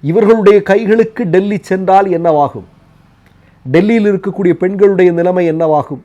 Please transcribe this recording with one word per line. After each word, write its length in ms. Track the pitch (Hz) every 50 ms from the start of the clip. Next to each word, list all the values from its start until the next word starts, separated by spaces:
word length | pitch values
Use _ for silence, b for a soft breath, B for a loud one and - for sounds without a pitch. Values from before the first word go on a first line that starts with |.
"இவர்களுடைய 600 | - 139 160 208 220 202 226 226 208 202 208 208 196
கைகளுக்கு 600 | - 196 202 226 196 214 226 226 220 - - 247
டெல்லி 340 | 175 156 185 190 196 208 196
சென்றால் 440 | - - 196 185 190 185 190 190 196
என்னவாகும், 640 | 196 175 165 165 170 156 147 143 131 - 113 92 - _ _ _ _ _ _ _ _ _ _ _ b b b b b b b b
டெல்லியில் 480 | 131 131 160 190 214 233 233 208 208 202
இருக்கக்கூடிய 400 | 190 190 202 180 - 202 180 170
பெண்களுடைய 580 | 170 - 185 196 196 202 196 196 185 185 180
நிலைமை 400 | 170 165 170 180 180 180 180 165
என்னவாகும்?" 500 | 160 160 165 156 151 147 135 - 147 123 -